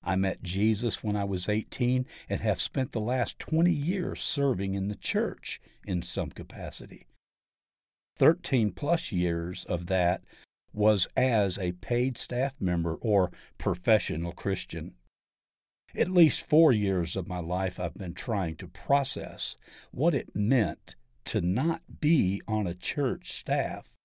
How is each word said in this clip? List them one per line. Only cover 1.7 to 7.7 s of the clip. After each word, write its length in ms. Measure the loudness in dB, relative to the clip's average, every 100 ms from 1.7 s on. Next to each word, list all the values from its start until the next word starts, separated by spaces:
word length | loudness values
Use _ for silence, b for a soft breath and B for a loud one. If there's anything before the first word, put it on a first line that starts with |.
| -2 0 2 -2 B B
and 120 | -2
have 200 | 0 0
spent 320 | -2 -2 -2
the 80 | -2
last 380 | -2 -2 -2 -6
twenty 340 | -2 2 2
years 500 | 2 0 -2 -2 -4
serving 520 | -4 0 0 0 0
in 140 | -2 -2
the 60 |
church 680 | -4 -4 -2 -2 -4 -12 -14 b b -4
in 160 | -4
some 280 | -2 -4 -4
capacity. 760 | -6 -12 -8 -10 -10 -14 -16 -20 _ _ _ _ _ _